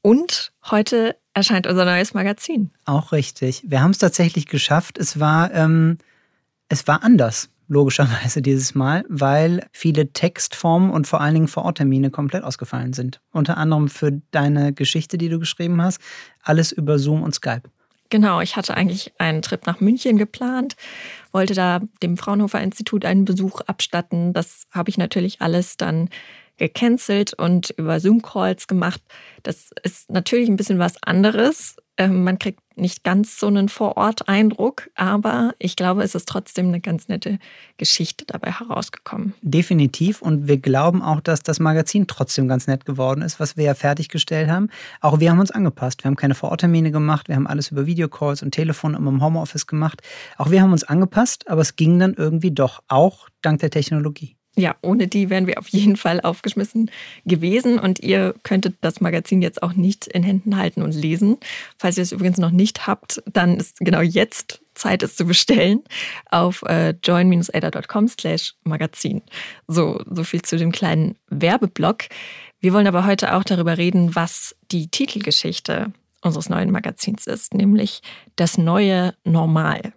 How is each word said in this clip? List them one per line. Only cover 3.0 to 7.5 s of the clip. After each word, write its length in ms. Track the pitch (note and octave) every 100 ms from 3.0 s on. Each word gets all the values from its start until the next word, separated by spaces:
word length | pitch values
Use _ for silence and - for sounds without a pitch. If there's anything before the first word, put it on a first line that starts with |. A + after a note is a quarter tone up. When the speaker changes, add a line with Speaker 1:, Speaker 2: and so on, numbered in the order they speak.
| -
Speaker 2:
richtig. 520 | D#3 C3 - C3 B2+ A3+
Wir 160 | C3+
haben's 160 | D#3+ F#3+
tatsächlich 480 | F#3 - E3+ F3 -
geschafft. 500 | C#3+ - D3+ - -
Es 220 | - D3+
war, 340 | D3+ D#3 E3+
ähm, 460 | F#3 D#3+ D#3+ D#3+ E3 _ _ _ _ _ _ _
es 180 | D3 -
war 160 | D#3
anders, 460 | A3+ A3 A#2 - -